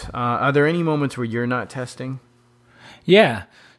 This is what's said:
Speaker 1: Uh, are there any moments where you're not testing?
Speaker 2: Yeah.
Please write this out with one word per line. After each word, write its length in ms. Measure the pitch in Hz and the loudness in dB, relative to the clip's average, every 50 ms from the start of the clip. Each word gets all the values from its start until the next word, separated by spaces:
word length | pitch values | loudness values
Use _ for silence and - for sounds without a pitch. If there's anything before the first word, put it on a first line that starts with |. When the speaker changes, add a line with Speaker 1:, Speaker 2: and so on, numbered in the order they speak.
| - - - | -10 -10 -8
Speaker 1:
Uh, 40 | 123 | -4
are 340 | 120 120 120 - - 139 139 | -2 -2 -2 0 0 2 2
there 120 | 143 143 | 4 2
any 160 | 151 170 175 | 2 2 0
moments 360 | 170 160 156 147 143 131 - 127 | 0 0 0 0 -2 -2 -4 -4
where 80 | 123 | -6
you're 200 | 117 110 117 120 | -4 -4 -2 -2
not 240 | 120 123 123 107 - | -2 -2 -2 -4 -6
testing? 520 | - 135 127 120 - - 131 131 135 127 - _ _ _ _ _ _ _ _ _ _ - - - - - - | -8 -10 -10 -10 -10 -12 -10 -10 -10 -12 -12 _ _ _ _ _ _ _ _ _ _ -20 -20 -20 -20 -8 0
Speaker 2:
Yeah. 380 | - 180 208 220 147 117 101 87 - _ - - - - | 4 6 6 6 6 2 -4 -8 -14 _ -20 -20 -20 -20